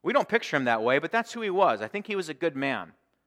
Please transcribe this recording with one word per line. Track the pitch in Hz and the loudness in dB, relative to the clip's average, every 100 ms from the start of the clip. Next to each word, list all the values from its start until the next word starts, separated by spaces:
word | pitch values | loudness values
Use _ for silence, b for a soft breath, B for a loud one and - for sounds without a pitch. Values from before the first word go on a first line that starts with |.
We | 156 | 2
don't | 254 196 | 0 2
picture | 202 - 147 | 0 0 0
him | |
that | 127 113 | 2 2
way, | 113 135 | 4 2
but | 190 | 2
that's | 226 226 | -2 -4
who | 240 | -6
he | 214 | -4
was. | 185 180 110 | 2 4 2
I | 110 | -4
think | 202 202 | -8 -6
he | 202 | -6
was | 165 | -4
a | |
good | 139 170 135 | -4 -4 -2
man, | 139 117 82 _ _ _ | -4 -4 -8 _ _ _